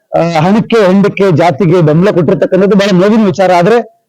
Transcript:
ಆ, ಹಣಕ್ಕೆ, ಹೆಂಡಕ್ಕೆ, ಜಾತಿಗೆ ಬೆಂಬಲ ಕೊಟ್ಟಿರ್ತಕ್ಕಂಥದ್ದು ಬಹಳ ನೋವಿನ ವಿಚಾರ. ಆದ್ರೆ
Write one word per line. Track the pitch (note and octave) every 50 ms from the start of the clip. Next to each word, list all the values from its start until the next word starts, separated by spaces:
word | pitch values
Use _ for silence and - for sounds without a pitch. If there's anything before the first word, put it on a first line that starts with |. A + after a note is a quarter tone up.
| _ _ - D#3+
ಆ, | E3 E3+ E3+ D#3
ಹಣಕ್ಕೆ, | D#3 F#3 G#3 A3+ - A3 A3+ A3+ G#3
ಹೆಂಡಕ್ಕೆ, | F3+ F#3+ G3+ G3 G3+ G3+ - G3 G3 E3
ಜಾತಿಗೆ | C3+ E3 F3 - - G3+ D#3 E3+ F#3
ಬೆಂಬಲ | D#3+ D3 D3+ E3 F3+ G#3
ಕೊಟ್ಟಿರ್ತಕ್ಕಂಥದ್ದು | - F3 E3 G3+ F#3+ - F#3+ - - F3+ G3 F#3+ G#3+
ಬಹಳ | F#3+ G3 G#3 F#3+ F3
ನೋವಿನ | F#3 G#3 A3 A3+ A3
ವಿಚಾರ. | F#3+ - G3 F#3+ F3+
ಆದ್ರೆ | F3+ F3 F3 G#3 A#3 A#3+ A3 - _ _ _